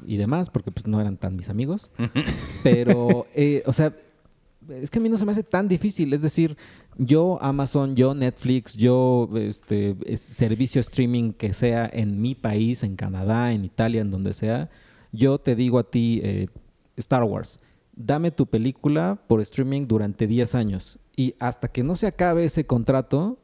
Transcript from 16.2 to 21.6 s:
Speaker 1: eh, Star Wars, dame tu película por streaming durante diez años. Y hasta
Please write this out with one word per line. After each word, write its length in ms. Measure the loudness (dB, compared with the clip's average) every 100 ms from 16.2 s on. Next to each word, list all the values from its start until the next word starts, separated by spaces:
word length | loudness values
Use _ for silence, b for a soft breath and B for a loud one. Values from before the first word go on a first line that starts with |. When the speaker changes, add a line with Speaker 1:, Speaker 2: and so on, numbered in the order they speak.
Speaker 1:
eh, 240 | 0 -2 -4 -8 -20 _ _ -10
Star 280 | -2 0
Wars, 360 | 2 -2 -8 -14 b b b -10
dame 360 | -4 0 0
tu 140 | 0 0
película 720 | 0 0 -2 0 0 0 -2 0
por 140 | 0
streaming 440 | 0 -2 -2 -2 0
durante 380 | 0 0 -2 0
diez 280 | 0 0 0
años. 420 | -2 -4 -8 -18 _ -4
Y 200 | -4 -2
hasta 280 | -6 -4